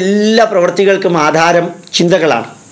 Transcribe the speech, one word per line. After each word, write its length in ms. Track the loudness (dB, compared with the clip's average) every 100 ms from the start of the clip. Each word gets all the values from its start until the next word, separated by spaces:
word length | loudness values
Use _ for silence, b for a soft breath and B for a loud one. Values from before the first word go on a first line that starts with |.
എല്ലാ 420 | 0 0 0 0 0
പ്രവൃത്തികൾക്കും 600 | 0 0 0 0 0 0 0 0
ആധാരം 380 | 2 2 2 -2 -8 -8 -2
ചിന്തകളാണ്. 520 | 0 0 0 -2 -4 -14 -20